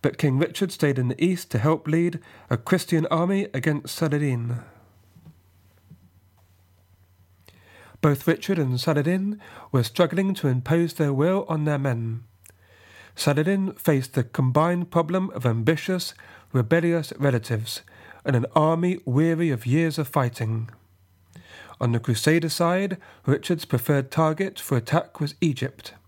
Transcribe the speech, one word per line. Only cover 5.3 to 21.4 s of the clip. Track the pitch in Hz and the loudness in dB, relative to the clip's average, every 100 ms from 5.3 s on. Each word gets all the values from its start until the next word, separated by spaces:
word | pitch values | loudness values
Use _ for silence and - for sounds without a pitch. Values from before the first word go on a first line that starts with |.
| - _ _ _ _ _ - _ _ _ _ _ _ _ _ _ _ _ _ _ _ - _ _ - - - | -20 _ _ _ _ _ -20 _ _ _ _ _ _ _ _ _ _ _ _ _ _ -20 _ _ -20 -20 0
Both | 151 139 - | 2 2 0
Richard | 160 - 190 | 0 0 0
and | 135 127 | 0 0
Saladin | - 147 147 185 196 208 - - - | 0 0 2 0 -2 -6 -12 -20 -2
were | 135 | 0
struggling | 113 - 175 175 196 190 | 0 2 0 2 -2 0
to | 143 | 0
impose | 127 127 165 170 | -2 0 0 0
their | - 147 | 0 -2
will | 139 156 190 - | 2 2 0 -2
on | 160 151 | -2 0
their | 143 | 0
men. | 135 117 113 117 - _ - _ _ - - - - - | -2 -2 -4 -8 -12 _ -20 _ _ -20 -20 -20 -20 -4
Saladin | - 143 156 196 190 | 0 2 2 0 -2
faced | - - 143 131 | -2 0 0 0
the | - | -2
combined | 120 - 131 127 165 175 175 | -2 0 2 2 2 0 0
problem | 170 160 185 185 | -2 0 -2 -2
of | - 123 | -2 -2
ambitious, | 113 113 160 - 185 - - - - - | 0 0 0 -2 -4 -4 -14 -20 -20 -4
rebellious | 131 110 165 170 170 151 - | -2 2 2 2 0 -4 -2
relatives | 139 123 110 110 110 - - - - - | 0 0 -2 -4 -4 -10 -14 -20 -20 -8
and | - 127 | 0 0
an | 117 - | 2 2
army | 156 165 180 185 - | 2 2 0 -2 0
weary | 127 165 160 170 | 2 2 2 0
of | 127 120 | 0 0
years | 143 165 156 | 2 2 -2
of | 147 | -2
fighting. | - 127 - 110 113 113 - _ _ _ _ _ - | 0 0 -2 -4 -4 -6 -14 _ _ _ _ _ -20